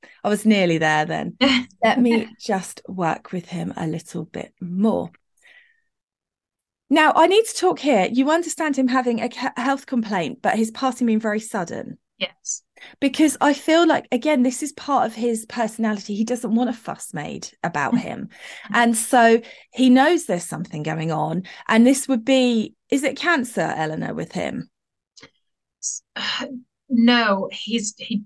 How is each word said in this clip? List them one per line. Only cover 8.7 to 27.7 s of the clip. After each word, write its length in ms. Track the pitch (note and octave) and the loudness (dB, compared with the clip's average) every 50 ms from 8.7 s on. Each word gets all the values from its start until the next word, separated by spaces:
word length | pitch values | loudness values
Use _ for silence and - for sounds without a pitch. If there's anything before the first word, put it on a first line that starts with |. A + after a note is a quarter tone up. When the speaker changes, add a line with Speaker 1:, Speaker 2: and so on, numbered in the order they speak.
| C#4 C4 | 0 0
Speaker 1:
him 100 | C4+ B3 | 0 2
having 320 | B3 C4 B3 B3 A#3 A3 | 2 0 0 0 -2 -2
a 80 | - B3 | -4 -6
ca-, 240 | - - B3 C4+ - - | -6 -6 -8 -8 -6 -4
health 280 | A#3 C4+ C#4 C4+ - | -2 -2 -2 -2 -4
complaint, 540 | - C4+ A#3+ A3 G3+ G#3 F#3 E3+ - - - | -4 -4 -4 -2 -2 -2 -2 -2 -4 -6 -4
but 160 | - G3+ - A3 | -2 0 0 0
his 120 | A3+ A3 | 0 -2
passing 360 | A3 - C4 C4 B3 - B3 A3+ | -2 -2 -2 -2 -2 0 0 0
being 120 | A3 G#3+ | 0 0
very 200 | A3 A3 G#3 A3 | 0 -2 -4 -4
sudden. 580 | A3 - - G#3 E3+ - - - - - D#3+ - _ _ _ - | -6 -6 -6 -6 -6 -6 -8 -10 -10 -12 -14 -18 _ _ _ -10
Speaker 2:
Yes. 420 | F#3 - - _ - - - - _ _ _ _ - - - - | -10 -10 -10 _ -12 -10 -10 -10 _ _ _ _ -20 -20 -10 -2
Speaker 1:
Because 360 | C#4 C#4 C4+ - D#4+ D4 - - | -2 -2 2 4 2 2 2 2
I 120 | - D4 C#4 | 2 2 2
feel 340 | C#4+ - - D#4 E4 F4 E4 | 0 0 2 4 4 6 4
like, 200 | C#4+ - - - | 2 0 0 -2
again, 320 | - A#3+ C4+ D4+ D4+ B3+ B3 | -4 -2 0 0 2 2 2
this 180 | B3+ B3+ - | 0 0 -2
is 100 | D4+ C#4+ - | -8 -10 -10
part 340 | - - - C#4+ B3 F#3+ A3+ | -10 -6 -2 0 0 0 0
of 80 | A3 | -2
his 300 | A3+ A#3 A#3+ A3+ A3 A3 - | -4 -2 -2 -2 -2 -6 -8
personality. 680 | - A#3+ A3+ G#3+ A3 - A3+ A#3 A3 G3+ - - G#3 | -6 -4 -4 -4 -4 -2 -2 -2 -2 -4 -6 -8 -4
He 80 | G3 A3+ | -4 -2
doesn't 300 | A3+ B3 A#3 - F#3+ A3 | -2 -4 -4 -4 0 0
want 160 | A3+ B3 B3 | 0 0 0
a 40 | A#3 | -4
fuss 400 | - - - - - - - - | -6 -10 -12 -12 -12 -12 -12 -10
made 360 | D#3+ D3 D3+ - - - - _ _ - | -10 -10 -10 -10 -12 -14 -16 _ _ -6
about 300 | F3 - D3 C#3+ - - | -4 -2 -2 -2 0 0
Speaker 2:
Mm. 60 | - | -2
Speaker 1:
him. 300 | - - - - - - - - - - - - - - G3+ | -2 -4 -10 -10 -12 -14 -16 -18 -20 -20 -20 -18 -12 -4 0
And 220 | A#3 A#3+ A#3 A#3 | 2 2 2 2
so 460 | A3 - - - B3 A#3 A3+ A3+ A#3 A3+ - - - - _ | 0 -2 2 4 6 8 8 6 6 2 -2 -20 -20 -20 _
he 180 | - - C4 B3+ | -2 2 6 6
knows 360 | B3 C4 C4+ D#4 F4+ D#4+ - | 8 8 6 6 4 2 0
there's 200 | - F#3+ F3 - | -2 -4 -4 -4
something 380 | - D#3+ D#3 F3+ - - D#3 D3 | -6 -8 -8 -8 -8 -8 -8 -6
going 280 | D#3 D#3+ D#3+ D#3+ E3 | -4 -4 -4 -2 -2
on. 320 | D#3 D#3 D3+ D#3 D#3+ F3+ F#3 - - - - - | -2 -2 -2 -2 -2 -4 -6 -6 -14 -14 -2 2
And 180 | A3 A3 A#3 B3+ | 4 6 8 6
this 200 | C#4 C4+ - - | 6 4 2 -2
would 160 | C4+ A#3 A3 | -2 -2 2
be, 520 | - C4+ C4 B3+ B3 A#3+ A3 G#3 - _ _ _ - | 2 4 4 4 4 2 0 -2 -2 _ _ _ -2
is 140 | - C#4 C#4 | -2 0 0
it 140 | C#4 - - | -2 -4 -2
cancer, 560 | - F4 E4+ D4 A#3+ A#3+ - G3+ D#3+ D3+ - | -2 0 0 0 0 -4 -2 -4 -2 -2 -2
Eleanor, 380 | D#3 D#3 D#3 D#3 E3 E3 D#3 D#3+ | -4 -4 -4 -4 -6 -6 -6 -6
with 200 | D#3 D#3+ - - | -8 -8 -8 -6
him? 360 | F3+ - C2+ - - - _ _ _ _ _ _ _ _ _ _ _ - - _ _ _ _ _ _ _ _ _ _ | -6 -6 -6 -6 -8 -12 _ _ _ _ _ _ _ _ _ _ _ -20 -20 _ _ _ _ _ _ _ _ _ _
Speaker 2:
S-, 220 | - - - - _ _ - | -10 -10 -10 -10 _ _ -12
<sighs> 340 | A#3 - - - - B3+ - C4 B3 - _ _ _ _ - | -8 -8 -6 -6 -6 -8 -10 -12 -14 -18 _ _ _ _ -2
no, 600 | C4 A3+ A3+ A#3+ B3 A#3+ A3+ G#3+ G3 F#3+ F#3+ - | 2 4 4 6 4 4 2 2 0 0 -2 -6
he's, 440 | - - - G#3 | -10 -12 -10 -4